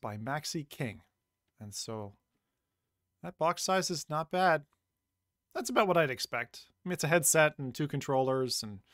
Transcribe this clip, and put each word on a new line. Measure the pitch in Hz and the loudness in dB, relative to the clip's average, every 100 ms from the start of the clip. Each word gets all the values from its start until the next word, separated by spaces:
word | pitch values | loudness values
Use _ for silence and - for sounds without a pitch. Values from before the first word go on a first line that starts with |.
by | 113 104 | -10 -8
Maxi | 113 147 - 170 143 | -6 -6 -6 -8 -8
King. | - 131 98 - _ _ _ _ - | -8 -8 -8 -16 _ _ _ _ -18
And | 104 | -14
so | 101 - 110 104 101 _ _ _ _ _ _ _ _ _ _ | -10 -8 -8 -10 -14 _ _ _ _ _ _ _ _ _ _
that | 175 - | -14 -2
box | 160 175 | 0 0
size | - 190 180 | 0 2 0
is | 165 - | -4 -4
not | 151 160 | -4 -2
bad. | 180 185 156 143 _ _ _ _ _ _ _ _ | 2 4 4 0 _ _ _ _ _ _ _ _
That's | - 254 | -8 -2
about | 247 208 | 2 4
what | 170 | 4
I'd | 151 | 4
expect. | 123 - 120 120 - - | 0 -6 -6 -6 -12 -20
I | _ 180 | _ -6
mean, | |
it's | 180 | -4
a | 151 | 2
headset | 170 - 160 151 - | 4 4 6 4 4
and | 135 | -6
two | - 147 | -4 -4
controllers | 143 139 135 131 131 127 - | -2 0 2 2 2 0 -2
and | 110 98 - | -6 -12 -16